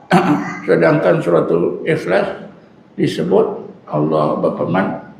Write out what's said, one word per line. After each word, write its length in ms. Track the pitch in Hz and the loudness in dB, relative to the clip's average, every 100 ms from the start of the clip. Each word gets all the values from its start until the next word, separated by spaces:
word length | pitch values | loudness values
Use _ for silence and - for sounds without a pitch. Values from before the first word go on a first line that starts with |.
| - 185 - | 0 2 4
<clears throat> 400 | - - - 95 | 0 -2 -6 0
sedangkan 500 | 90 82 76 - 156 | 2 4 4 2 2
suratul 640 | 170 165 156 170 156 - | 2 0 2 0 0 -2
Ikhlas 640 | - 156 170 196 202 - - - - - - - | -2 -2 0 0 -2 -6 -14 -20 -20 -20 -12 -4
disebut 720 | - - 87 101 - - - - - | -2 -2 2 2 2 -2 -12 -18 -6
Allah 480 | 76 78 78 76 - | -2 0 0 0 0
berfirman, 480 | 80 73 73 90 - - - | -2 -2 -2 -2 -2 -6 -12